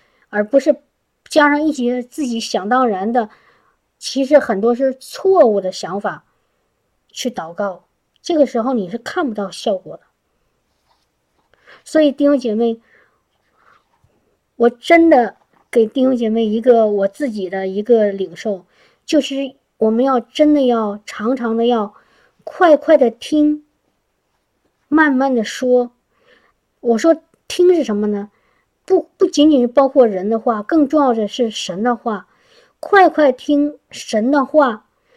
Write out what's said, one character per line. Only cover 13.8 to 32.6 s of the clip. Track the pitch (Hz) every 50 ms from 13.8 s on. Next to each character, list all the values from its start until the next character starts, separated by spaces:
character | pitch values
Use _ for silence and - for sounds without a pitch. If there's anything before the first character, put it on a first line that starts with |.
| _ _ _ _ _ _ _ _ _ _ _ _ _ _ _
我 | - 233 240
真 | 240 - - - 339 339 330 330
的 | 311 254 233 196 - _ _ _ _ _ _ _
给 | - 247 226
弟 | 214 - 277 254
兄 | 262 262
姐 | 233 233 220
妹 | 214 226 226
一 | 214 208 226
个 | 226 254 240 226 220 208
我 | 208 202 196 196
自 | - - 294 262
己 | 214 208 190 175
的 | 190 190 190
一 | 190 190 202 208
个 | 220 247 226 214 208 196
领 | 196 190 165 170
受， | - - 220 202 180 - _ _ _ _ _ _ _ _
就 | - - 302
是 | 285 - 269 269 277 262 - _ _ _ _ _
我 | 220 220
们 | 220 226 254
要 | 269 269 247
真 | - - _ - 302 302 302
的 | 294 269
要 | 247 240 226 220 208 202 208 -
常 | - - - 208 226 269
常 | 277 240 226 226
的 | 226 233
要 | 240 247 233 208 202 - _ _ _ _ _ _ _ _ _ _
快 | - - - 370 339 302
快 | 285 - - 320
的 | 294 262 233
听， | 226 - - - 302 302 294 302 302 302 - _ _ _ _ _ _ _ _ _ _ _ _ _ _ _ _ _ _ _ _ _ _ _ _ _
慢 | 294 311 311 302 269
慢 | 254 269 277 262
的 | 233 208
说。 | - - - 254 254 247 247 240 240 - _ _ _ _ _ _ _ _ _ _ _ _ _ _ _ _ _
我 | - 240 233 220
说 | - 330 330 320 - _ _ _ _
听 | - - - 359 359 359
是 | 330 269
什 | 220 214
么 | 208 208 214
呢？ | 208 202 202 208 _ _ _ _ _ _ _ _ _ _ _
不， | - 381 349 302 - _
不 | _ 392
仅 | - - - 285 311 302
仅 | 262
是 | 240 240
包 | 240 - 269 262
括 | 269 294 247
人 | 226 202 185 180 208
的 | 220 226
话， | 220 254 226 220 247
更 | - 339 320 294 269
重 | 311 302
要 | 285 262 233
的 | 226 214 202
是 | - - 247 226
神 | 214 - - - 175 185 214
的 | 247 240
话。 | 233 - 240 214 190 - _ _ _ _ _ _ _